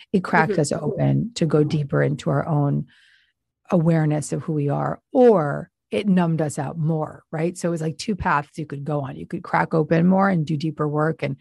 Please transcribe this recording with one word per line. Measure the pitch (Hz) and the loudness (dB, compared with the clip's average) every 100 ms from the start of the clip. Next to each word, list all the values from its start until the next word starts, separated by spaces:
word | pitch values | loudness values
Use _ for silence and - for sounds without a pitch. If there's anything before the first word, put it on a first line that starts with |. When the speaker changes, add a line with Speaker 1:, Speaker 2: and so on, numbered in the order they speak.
| - | -4
Speaker 1:
it | 190 | -2
cracked | 185 170 160 | 2 2 2
Speaker 2:
Mm-hmm. | 175 | 0
Speaker 1:
us | 143 | 0
open | - 151 - 139 139 214 - | -2 -4 0 2 2 -2 -2
to | 160 | 2
go | 151 | 2
deeper | 151 156 143 143 | 2 0 0 0
into | 139 147 160 | 0 -2 -2
our | 139 - | -2 0
own | 147 143 143 - _ _ _ _ _ _ _ - | 0 0 0 -4 _ _ _ _ _ _ _ -2
awareness | 180 160 165 151 151 - | 2 4 2 2 0 -4
of | 147 | -6
who | 151 | -4
we | 151 143 | -2 -2
are, | 147 143 - _ | -2 -4 -6 _
or | 277 247 190 147 147 160 _ _ | 4 6 6 2 -4 -10 _ _
it | 214 208 | -2 2
numbed | 180 170 160 | 2 2 0
us | 151 156 | -2 -4
out | 143 165 | -6 -4
more, | 156 160 151 151 _ | -2 -2 -4 -10 _
right? | 160 170 175 | -4 -4 -2
So | 175 | -4
it | |
was, | 170 | -4
like, | 156 - | -4 -6
two | - 190 | -6 -4
paths | 185 147 143 - | 0 -2 -2 -10
you | 151 | -10
could | 143 | -8
go | 139 147 | -4 -4
on. | 131 147 | -6 -10
You | - | -10
could | 170 | -10
crack | - 170 165 | -2 0 2
open | 160 151 165 175 | 0 2 2 4
more | 190 196 | 4 4
and | 175 151 | 2 0
do | 151 | -2
deeper | 156 147 151 | -4 -4 -2
work | 151 156 160 | 0 -2 -2
and | 139 139 | -6 -8